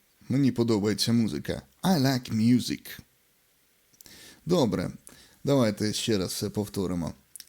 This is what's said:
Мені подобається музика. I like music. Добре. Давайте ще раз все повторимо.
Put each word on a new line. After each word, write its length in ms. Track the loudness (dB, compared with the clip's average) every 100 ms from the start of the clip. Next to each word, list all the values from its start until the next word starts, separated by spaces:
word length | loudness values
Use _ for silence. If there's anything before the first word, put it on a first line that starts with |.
| _ _ -4
Мені 220 | 2 2
подобається 640 | 2 2 2 0 0 2
музика. 480 | 2 2 -2 -6 -8 -10 _
I 180 | 0 2
like 320 | 2 0 -2
music. 680 | 2 4 4 2 -8 -10 -20 -20 _ _ _ _ _ _ _ _ -20 -20 -20 -20 -10 0
Добре. 460 | 2 2 0 -4 -8 -18 -20 -20 _ 0
Давайте 480 | 2 2 0 -2
ще 240 | -2 -2 0
раз 160 | -2
все 160 | -4 -6
повторимо. 640 | -4 -4 -4 -4 -4 -6 -10 _ -20